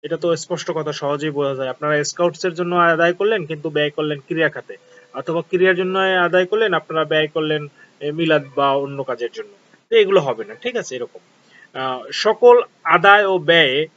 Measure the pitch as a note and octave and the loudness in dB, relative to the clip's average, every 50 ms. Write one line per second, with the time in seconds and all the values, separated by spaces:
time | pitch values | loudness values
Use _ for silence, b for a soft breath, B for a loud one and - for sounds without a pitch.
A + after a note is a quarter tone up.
0 | _ D3 E3+ D#3+ D#3 E3+ E3 D#3 - _ F3+ D#3 - - E3 D#3+ D3+ D3+ D3 - | _ -8 -8 -4 -2 -2 -2 -2 -4 _ -8 -8 -6 -6 -6 -6 -4 -6 -8 -6
1 | D3+ C#3 C#3+ C#3+ D3 D#3 C#3+ C#3+ D3 C#3 C#3 C3 C3+ C3 B2+ - D3 D3+ D3+ D3 | -4 -4 -4 -2 -4 -6 -4 -2 -4 -4 -4 -4 -6 -8 -8 -6 -4 -2 -2 0
2 | D3 C#3+ - - F3 F3 E3+ - - F#3 E3+ E3 F3+ F3 F3 F3 F3 E3+ E3 D#3+ | -2 -4 -2 0 -2 -2 -2 -2 -6 -6 -4 -4 -4 -2 2 2 4 4 4 4
3 | E3+ E3+ F3 F3+ G3 G#3 A3+ G#3 E3+ D3 D#3+ D3+ D3 D#3+ D3+ D3+ D3 D3 D3 - | 2 0 2 0 0 0 0 0 -4 -6 -10 -8 -8 -4 -2 -2 -2 -2 -2 -4
4 | D#3 D3+ D3+ C#3+ C3+ _ E3+ D#3+ D#3+ D3 C3 C3 A#2 _ G2+ F#2+ _ b b b | -4 -4 -4 -6 -8 _ -2 0 0 0 -2 -4 -14 _ -18 -20 _ b b b
5 | b b _ B2+ C3+ - E3 E3+ E3 _ - F3+ F#3 F#3+ F#3 F3 F#3 F#3 F#3 F#3+ | b b _ -12 -8 -4 -4 -4 -4 _ 0 2 2 2 2 2 0 -2 -2 0
6 | F#3+ F#3+ F#3 F#3 F3 F3 E3 F3+ F#3 F3+ G3+ G#3+ A3+ G#3+ F3+ D#3+ - _ D#3+ D#3+ | 0 0 2 2 0 2 2 2 0 2 0 0 0 0 0 -2 -4 _ -4 -4
7 | D#3 D3+ D#3+ D#3 D#3 D3+ _ E3 D#3 D#3 D#3 D3+ D3 D3 b b b b b _ | -2 0 0 0 0 0 _ -4 -2 -2 -2 -4 -4 -8 b b b b b _
8 | D3 D3 D3 D#3+ E3+ D#3+ D#3 D3+ C#3+ C3+ - C#3+ C#3 C#3 C#3 C#3+ C#3 C#3 C#3 C#3 | -8 -8 -4 -2 0 2 2 2 0 -2 -4 0 0 2 2 0 -2 -4 -6 -8
9 | C3+ - B2+ A2+ A#2+ A#2 - - A4 - - _ _ _ _ _ _ _ A3+ A#3 | -6 -6 -6 -6 -6 -8 -8 -10 -16 -16 -16 _ _ _ _ _ _ _ 2 2
10 | G#3 F#3+ G3 F#3+ D3+ C#3 A#2+ A2 A2 G2+ A2 A2+ - A#3+ B3+ A#3+ F3+ - C3 B2+ | 4 4 4 2 2 2 -4 -6 -8 -12 -14 -10 -10 -8 -6 -6 -8 -8 -10 -10
11 | A#2+ - _ - _ _ _ _ b b b b b b _ C3 C3 C3 B2+ B2+ | -10 -12 _ -20 _ _ _ _ b b b b b b _ -8 -6 -6 -6 -8
12 | A2 C3+ - - - G#3 A3 A3 B3 A#3+ A#3+ B3 - - _ _ _ D#3+ E3 F3 | -10 -10 -8 -2 0 0 0 4 6 8 8 8 4 0 _ _ _ 2 2 4
13 | E3 G3 G3+ G#3 G#3 G3 F#3+ F3+ D#3 D3+ E3+ E3+ D#3+ C3+ B2+ C#3 D#3 D#3 _ | 6 6 6 6 6 2 0 -2 2 2 4 4 4 4 2 0 -4 -4 _